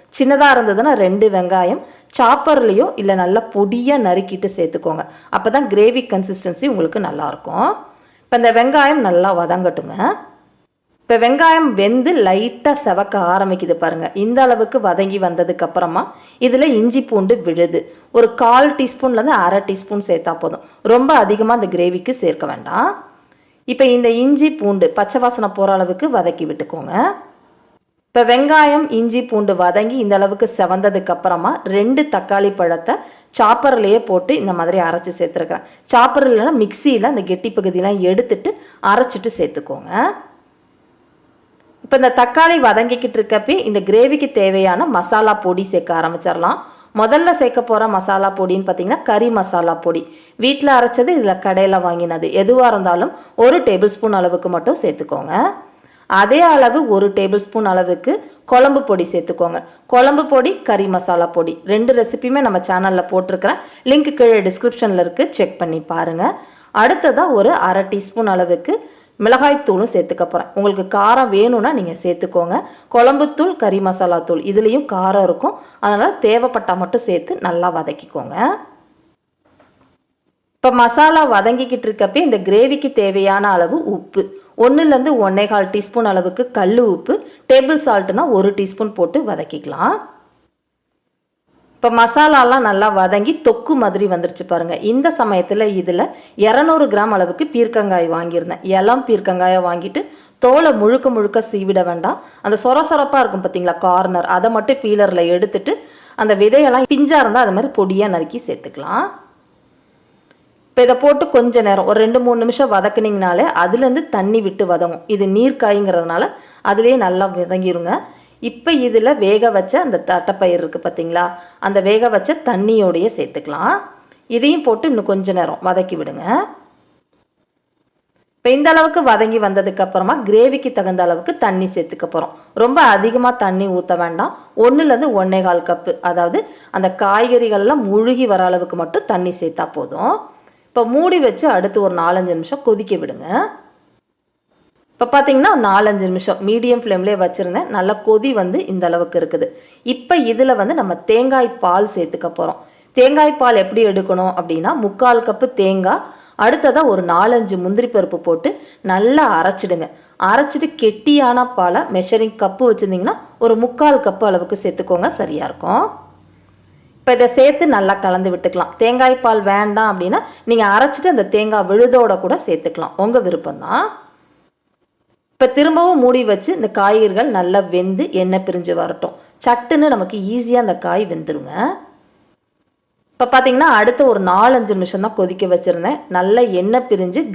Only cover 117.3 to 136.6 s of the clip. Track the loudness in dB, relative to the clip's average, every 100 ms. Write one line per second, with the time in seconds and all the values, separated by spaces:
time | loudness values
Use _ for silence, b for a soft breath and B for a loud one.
117.3 | -4 -4 -2 -2 -4 -4 -6 B B B
118.3 | B -12 -8 -2 0 2 2 2 2 2
119.3 | 2 2 0 0 -2 -2 -4 -2 -2 -2
120.3 | -2 0 0 -4 -6 -8 -6 -4 -2 -2
121.3 | B B B -2 0 2 2 2 0 -2
122.3 | -4 -4 -2 0 2 2 0 -2 -4 -8
123.3 | -8 -10 -4 -2 -2 -6 -20 b b _
124.3 | 0 2 2 0 0 0 -2 -2 -2 -2
125.3 | -2 -4 -4 -2 -2 -2 -6 -10 -10 -4
126.3 | -2 -4 -12 _ _ _ _ _ _ _
127.3 | _ _ _ _ _ _ _ _ _ _
128.3 | _ 0 2 4 4 4 2 2 2 2
129.3 | 0 0 0 -2 -2 -2 0 -2 -2 2
130.3 | 4 4 2 -4 -4 -4 0 0 0 -4
131.3 | -2 -2 -2 -4 -4 -8 -8 -6 -6 -6
132.3 | B B 0 2 4 4 4 2 2 0
133.3 | 0 -2 -2 -2 -4 -2 -2 -2 -4 -6
134.3 | B B 2 4 4 2 2 2 0 0
135.3 | 0 0 -2 -2 -4 -4 -6 -4 -2 0
136.3 | -2 -6 B